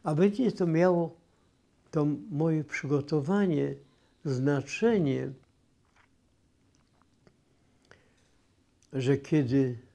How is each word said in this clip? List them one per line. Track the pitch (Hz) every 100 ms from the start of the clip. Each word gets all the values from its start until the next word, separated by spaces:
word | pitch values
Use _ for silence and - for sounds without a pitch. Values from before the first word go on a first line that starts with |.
A | 160
będzie | 151 202 208 240
to | - 175
miało, | 160 180 175 165 - _ _ _ _ _ _ _
to | 160 147 143 220
moje | 147 165 156
przygotowanie, | 147 - 135 143 143 156 139 202 190 147 139 139 _ _ _ _
znaczenie, | 151 127 135 143 127 - 226 220 147 131 135 135 _ _ _ _ _ _ _ _ _ _ _ _ _ _ _ _ _ _ - _ _ _ _ _ _ - _ _ _ _ _ _ _ _ _
że | 135 131 139
kiedy | - 156 127 135 131 117 -